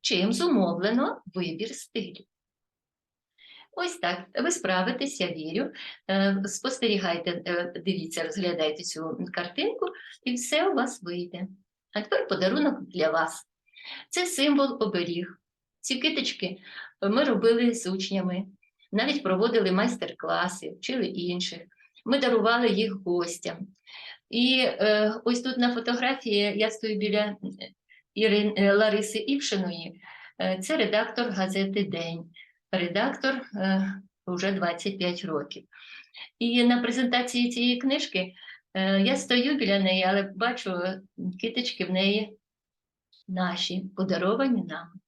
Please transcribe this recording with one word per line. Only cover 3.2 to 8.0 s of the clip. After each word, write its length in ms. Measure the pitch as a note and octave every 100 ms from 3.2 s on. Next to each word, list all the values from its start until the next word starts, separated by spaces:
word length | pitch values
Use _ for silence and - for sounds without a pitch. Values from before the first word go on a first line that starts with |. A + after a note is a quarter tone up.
| _ _ - - -
Ось 260 | - F4+ -
так, 300 | F3 F#3 -
ви 180 | - C#4+
справитесь, 720 | - F#3+ F#3 F#3 F#3 C#4 -
я 60 | F3
вірю. 440 | E3 D#3 F3 C#4 - - - -
Е, 340 | G3 G3 G3 G3
спостерігайте, 960 | - C4+ C4 A3+ G3+ F3+ E3+ F3 E3+ F#3
е, 280 | F3 F3 E3+ F#3+
дивіться, 380 | F#3+